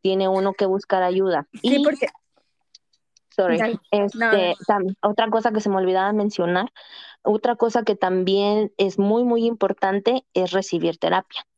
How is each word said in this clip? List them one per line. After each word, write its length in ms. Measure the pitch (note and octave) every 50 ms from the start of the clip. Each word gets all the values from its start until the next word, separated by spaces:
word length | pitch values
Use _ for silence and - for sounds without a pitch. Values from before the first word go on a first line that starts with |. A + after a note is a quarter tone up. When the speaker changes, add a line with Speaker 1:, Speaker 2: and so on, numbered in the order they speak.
Speaker 1:
Tiene 260 | - F#3+ F#3+ F#3+ F#3+
uno 260 | F#3+ F#3+ F#3+ F#3+ G3 F#3+
que 120 | - G#3
buscar 380 | F#3+ F#3+ G3 - - G3+ F#3 F#3
ayuda. 440 | F3+ F3+ F#3+ F#3+ F#3+ E3+ D3 D3 _ - A3 -
Speaker 2:
Sí, 140 | A#3+ C4+ C#4+
Speaker 1:
Y 40 | C#4+
Speaker 2:
porque 240 | D4 D4+ - - - _ _ _ _ _ _ _ _ _ _ _ _ _ - _ _ _ _ _ _ _ _ _ _
Speaker 1:
sorry, 280 | _ - F#3+ F3+ E3
Speaker 2:
Dale. 220 | E3+ - A#3 A#3 - _ _
Speaker 1:
este, 260 | G3+ G#3 G3+ G3+ -
Speaker 2:
No, 140 | A3+ A#3 A3+
no. 240 | G#3+ G3+ F3+ F3 - - F3
Speaker 1:
tam-, 280 | - G#3 G3+ F#3 F#3+ F#3+ _
otra 280 | - G#3 G#3 A3+ A3+ A3
cosa 220 | A3 A3+ G#3+ A#3+
que 100 | G#3+ G#3+
se 80 | G#3+ G#3+
me 80 | G3
olvidaba 340 | F#3+ F#3 F#3 F#3 F#3 F#3+ G3+ G#3+
mencionar, 580 | G#3+ G3+ G#3 G#3 - F3 F3 F3+ F3+ G#3+ C4 _ - - - - - - - - _ _
otra 320 | - G#3 A3 - A#3+ A#3
cosa 280 | A3+ A#3 A#3 A3 A#3+ G#3+
que 120 | A3 G3+
también 800 | G3+ - F#3 F#3 F#3 F#3 F#3 F#3+ G3 G3+ G#3 G#3 G#3+ G#3+ G3+ _
es 220 | - G3 F#3+ F#3+ -
muy, 240 | G3 G3+ A3 A#3 B3
muy 220 | B3 A#3 A#3 A3+
importante 800 | A#3 A#3 G#3+ G3 F#3 F#3 _ - F#3+ G3 G3+ G3+ A3+ B3 C4 _ _ _
es 180 | F3+ F#3 F3
recibir 460 | F3+ G3 F#3+ - - E3+ E3 E3+ D#3+
terapia. 480 | _ - E3 F3 F#3+ - _ - - - _ _